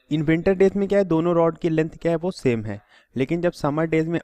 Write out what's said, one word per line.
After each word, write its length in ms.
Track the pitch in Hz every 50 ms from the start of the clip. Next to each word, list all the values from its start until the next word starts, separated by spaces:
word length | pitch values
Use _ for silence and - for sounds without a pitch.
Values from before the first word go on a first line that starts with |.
| _ - 147
in 100 | 160 156
winter 320 | 151 160 165 170 196 196
days 220 | 185 196 190 190
में 120 | 202 202 190
क्या 100 | 202 202
है, 60 | 202
दोनों 300 | 180 165 160 165 175 175
रॉड 240 | 170 165 165 160 -
की 100 | - 170
लेंथ 220 | 160 156 156 165
क्या 220 | - - - 170 170
है, 40 |
वो 140 | 165 165 185
सेम 340 | 190 - - 131 120 113 110
है, 180 | 110 101 101 - _ _ - _ _ -
लेकिन 240 | 123 135 - 165 175
जब 120 | 170 175 -
समर 340 | - - 147 139 151 165
डेज 220 | 165 156 160 160 160
में 120 | 170 160